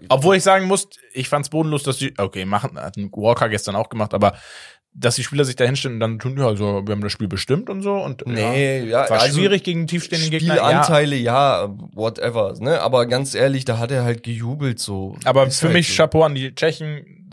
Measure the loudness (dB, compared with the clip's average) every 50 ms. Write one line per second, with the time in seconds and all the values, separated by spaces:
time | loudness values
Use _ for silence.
0 | 0 2 2 4 6 4 4 6 6 6 4 4 4 2 0 0 -2 -4 -12 -20
1 | _ _ -10 -8 -4 -2 -2 -4 -2 -2 -2 -2 0 0 -2 -2 -2 -2 -2 -2
2 | -4 -4 -4 -4 -4 -4 -4 -6 -4 -2 -2 -2 -2 -4 -8 -10 -12 -10 -10 -10
3 | -10 -10 -6 0 2 2 2 2 2 0 0 -2 -4 -4 -4 -4 -4 -4 -4 -6
4 | -4 -2 0 2 2 2 2 0 -8 -20 -20 -20 -20 -20 -20 _ _ _ _ -2
5 | -2 0 0 -2 -4 -2 0 0 0 0 0 0 0 0 0 -2 -4 -6 -4 -4
6 | -4 -4 -4 -4 -6 -6 -2 0 0 0 0 0 -2 -2 -2 -2 -4 -4 -4 -4
7 | -4 -6 -6 -6 -6 -4 -4 -4 -2 0 -2 -2 -2 -4 -8 -6 -4 -4 -2 -2
8 | -4 -6 -8 -8 -8 -6 -4 -2 -2 0 0 0 0 0 0 -2 -2 0 0 0
9 | 2 2 4 4 4 4 4 2 2 2 2 0 0 -2 -2 -2 -2 -2 -4 -6
10 | -4 -4 -4 -2 -2 -2 -2 0 0 2 2 4 4 4 4 4 4 4 4 4
11 | 4 2 0 0 0 2 2 4 4 4 2 2 0 -4 -6 -10 -14 -14 -6 -4
12 | -4 -4 -2 -4 -4 -2 0 -2 -2 -2 -4 -4 -2 0 0 0 2 2 4 4
13 | 4 2 0 -2 -2 -2 0 2 2 2 2 0 -2 -2 -2 -2 -2 -2 -2 0
14 | 0 -2 -2 -4 -6 -6 -6 -4 -4 -6 -4 -4 -4 -4 -4 -4 -6 -6 -6 -6
15 | -6 -8 -10 -2 0 4 4 6 4 4 2 0 2 2 4 4 2 2 2 2
16 | 2 4 4 4 4 4 2 -2 -6 -8 -4 0 0 0 0 -2 -6 -10 -10 -10
17 | -14 -18 -20 -20 -20 -10